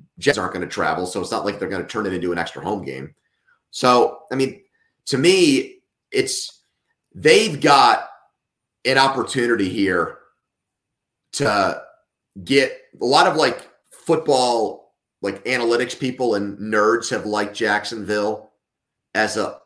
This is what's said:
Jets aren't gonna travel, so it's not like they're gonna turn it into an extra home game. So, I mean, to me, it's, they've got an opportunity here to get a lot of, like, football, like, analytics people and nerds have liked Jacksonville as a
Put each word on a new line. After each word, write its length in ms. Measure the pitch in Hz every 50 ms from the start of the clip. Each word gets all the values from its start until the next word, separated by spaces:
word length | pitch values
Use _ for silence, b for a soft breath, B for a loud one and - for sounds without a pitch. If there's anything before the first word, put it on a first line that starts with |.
| - _ _ -
Jets 180 | - 143 - 110
aren't 160 | 92 92 -
gonna 140 | 90 87 -
travel, 400 | - - 85 78 78 85 92 87
so 120 | - 104
it's 120 | 87 -
not 140 | - 104 -
like 120 | 104 101 -
they're 120 | 98 90
gonna 180 | 98 92 85 -
turn 180 | - 110 107
it 80 | 98 92
into 180 | 90 87 87
an 60 | 87 85
extra 260 | 82 - - 67 67
home 220 | 87 107 101 90
game. 300 | - 65 65 71 73 - _ _ _ _ _ _ _ _ _ _ _
So, 520 | - - - 127 123 123 117 - - - - -
I 40 | 127
mean, 260 | 135 135 123 - - _ _ _ _ _ _ _ _ _ -
to 100 | - 127
me, 600 | 139 175 190 190 175 151 135 135 135 - - _ _ _ _ _ _ _
it's, 520 | - - 131 - - - - - - _ _ _ _ _ _ _ _ _ _ _ _
they've 440 | - 92 151 170 202 226 220 151 139
got 500 | 147 151 143 135 127 117 110 - - - - - _ _ _ _ _ _ _ _ _ _ _ _ _
an 120 | 120 131 135
opportunity 720 | 135 135 - 123 110 - - 131 120 120 117 101 101 92
here 500 | 87 113 98 95 92 87 82 - - - _ _ _ _ _ _ _ _ _ _ _ _ _ _ _ _ _ _ _ _ _ _ -
to 480 | - 139 139 - 101 98 87 78 - - - - _ _ _ _ _ _ _ _ 98 90
get 360 | - 135 139 131 123 - - - _ _ -
a 40 | -
lot 220 | 123 139 160 175 190
of, 80 | 151
like, 340 | 156 156 127 - - - - _ _ _ _
football, 1000 | - - - - 170 156 - - 139 127 127 123 117 113 110 98 - - _ _ _ _ _ _ _ _
like, 220 | - 101 95 - -
analytics 540 | 120 127 123 120 117 117 120 123 120 - -
people 360 | 139 127 123 - - 117 107
and 220 | 101 101 101 - -
nerds 500 | 101 107 107 107 104 110 117 117 - -
have 160 | 131 107 92
liked 300 | 107 104 104 107 98 -
Jacksonville 960 | - 117 107 104 104 104 - 117 113 98 92 104 104 101 104 110 - - _ _ _ _ _ _ _ _ _ _ _ _ _ _
as 220 | 104 110 107 - 117
a 220 | 98 80 76 - _